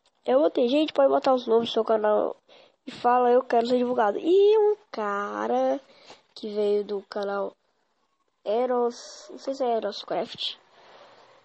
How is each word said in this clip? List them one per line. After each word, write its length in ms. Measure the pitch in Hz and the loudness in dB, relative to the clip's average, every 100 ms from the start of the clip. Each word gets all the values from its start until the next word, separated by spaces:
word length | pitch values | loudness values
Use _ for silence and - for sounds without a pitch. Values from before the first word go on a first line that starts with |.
| _ _ | _ _
Eu 160 | - 262 | 0 2
botei, 280 | 330 - 240 | 2 2 0
gente, 240 | 285 311 | 2 0
pode 160 | - 269 | 2 2
botar 260 | 269 277 | 2 2
os 120 | 254 240 | 0 2
nomes 240 | 226 233 | 0 0
do 20 | |
seu 120 | 226 | -2
canal 520 | 220 220 214 208 - - _ - - _ - | 0 0 2 0 -2 -6 _ -20 -20 _ -18
e 60 | |
fala, 400 | - 240 247 247 | -4 0 2 4
eu 100 | 247 | 4
quero 240 | 262 240 233 | 2 0 2
ser 120 | 254 | 0
divulgado. 400 | 247 247 214 202 | 0 0 0 0
E 400 | - 196 285 440 | 2 4 6 6
um 180 | 415 415 _ | 4 0 _
cara 880 | - 208 202 202 208 220 247 262 277 - _ - - _ | -8 -6 -4 -6 -6 -2 0 0 -2 -6 _ -20 -20 _
que 200 | - 220 | -14 -8
veio 300 | 208 208 208 | -2 0 0
do 180 | 202 202 - | -2 -8 -8
canal 480 | 214 202 202 95 - _ _ _ _ _ _ _ _ | -8 -6 -4 -6 -10 _ _ _ _ _ _ _ _
Eros, 840 | - 220 247 247 240 240 - - - | -4 -2 0 0 -2 -4 -14 -20 -20
não 80 | - | -12
sei 160 | - | -10
se 100 | 269 | -4
é 120 | 247 226 | -2 -2
Eroscraft. 800 | 208 190 - 170 233 - - - _ _ - - - - - _ | -4 -8 -8 -6 -6 -8 -10 -10 _ _ -20 -20 -20 -20 -20 _